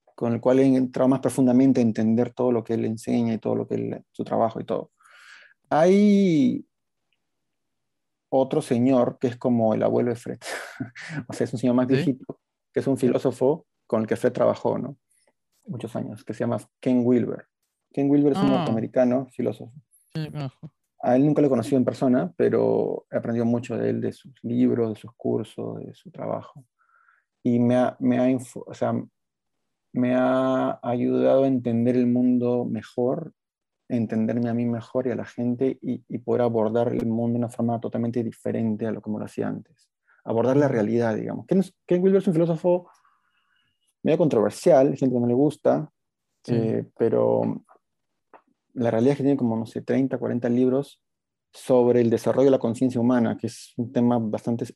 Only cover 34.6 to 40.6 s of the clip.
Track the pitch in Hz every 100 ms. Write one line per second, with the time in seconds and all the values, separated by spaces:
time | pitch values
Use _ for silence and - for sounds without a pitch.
34.6 | 120 117 113 127 127 110 107 - 120 123
35.6 | 131 127 - 123 - 123 120 117 120 113
36.6 | 107 113 120 120 117 113 117 120 117 -
37.6 | 117 117 113 120 117 120 113 - 117 113
38.6 | 113 107 113 107 - 107 107 - 107 104
39.6 | 107 _ _ _ _ _ - 113 117 135